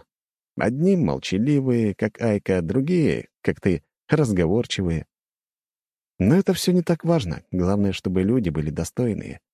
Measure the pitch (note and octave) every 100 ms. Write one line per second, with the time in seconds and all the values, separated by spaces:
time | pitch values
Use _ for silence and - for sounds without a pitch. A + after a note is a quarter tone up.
0 | - _ _ _ _ - G2 C3 F3+ F#3
1 | G2 C2+ - F#2+ C3 C#3+ C3 A#2+ G#2+ F#2
2 | G#2+ - A#2 G#2 - F#2 E2 A#2 C#3+ F3+
3 | B2+ A#1 - _ - D#2+ G2+ E2 _ _
4 | - D#3 B2+ F#2 E2 G#2+ A#2+ - F2+ D#2+
5 | - _ _ _ _ _ _ _ _ _
6 | _ - F#2 F3 G3 F3+ - F3+ E3+ E3+
7 | E3 E3+ F2+ C2 - F2+ F2+ G2+ G2+ F2+
8 | G2 F#2 G2 B2+ F2 D2+ D2+ D2+ E2 -
9 | B2 G2 - - _